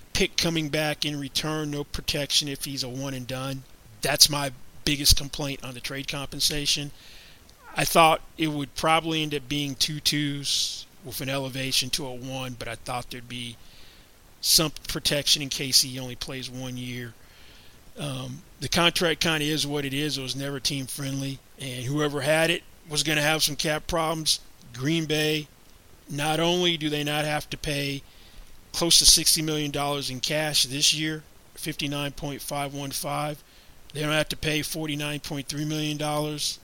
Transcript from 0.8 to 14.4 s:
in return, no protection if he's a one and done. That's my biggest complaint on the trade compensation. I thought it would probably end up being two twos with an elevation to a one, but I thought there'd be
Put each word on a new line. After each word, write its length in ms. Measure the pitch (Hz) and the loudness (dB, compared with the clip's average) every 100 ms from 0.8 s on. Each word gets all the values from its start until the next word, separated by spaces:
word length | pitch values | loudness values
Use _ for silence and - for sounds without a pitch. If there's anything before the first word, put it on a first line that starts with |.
| 151 147 | 0 0
in 160 | 151 147 | -2 -4
return, 520 | 135 - 156 156 151 | -4 -4 -2 -2 -2
no 120 | 147 | -4
protection 640 | 147 - - 151 139 - 147 | -6 -6 -4 -4 0 0 0
if 160 | 139 | -4
he's 200 | - 139 | -6 -6
a 60 | 127 | -6
one 240 | 127 139 | -4 -6
and 140 | 131 123 | -6 -6
done. 360 | 131 135 135 - - - - | -6 -4 -6 -10 -20 -20 -4
That's 280 | - 147 - | 0 6 6
my 240 | 143 143 127 - - - | 6 -2 -4 -12 -6 -2
biggest 320 | 143 143 - | 2 6 6
complaint 440 | 139 - 143 135 | 4 -2 -4 -4
on 120 | 123 | -8
the 80 | 120 | -10
trade 260 | - 139 139 | -8 -8 -6
compensation. 840 | 143 135 147 - 151 143 - 143 - - - - - - - - - | -6 -8 -2 0 2 0 0 -2 -10 -18 -20 -20 -20 -20 -20 -8 -2
I 80 | |
thought 380 | - 175 160 160 - - | 4 8 8 6 0 -2
it 100 | 160 | 0
would 280 | 147 139 - | 0 -4 0
probably 480 | 160 160 160 160 | 4 4 4 0
end 120 | 156 147 | 0 -4
up 140 | 127 | -2
being 260 | 143 143 131 | -2 -2 0
two 240 | - 151 | -2 0
twos 840 | - 147 147 143 139 - - - - - | 0 2 0 -2 -2 0 0 -4 -12 -16
with 160 | - - | -12 -6
an 100 | 135 | -4
elevation 600 | 139 131 131 131 123 131 | -2 -4 -4 0 0 0
to 140 | - 135 | -2 -4
a 80 | |
one, 420 | 123 131 131 127 120 | -6 -6 -6 -6 -6
but 120 | 117 | -8
I 60 | 113 | -8
thought 340 | - 123 120 | -6 -6 -6
there'd 180 | 127 120 | -10 -10
be 300 | 123 120 113 - - - - - - - - | -8 -10 -12 -16 -18 -18 -20 -20 -20 -20 -4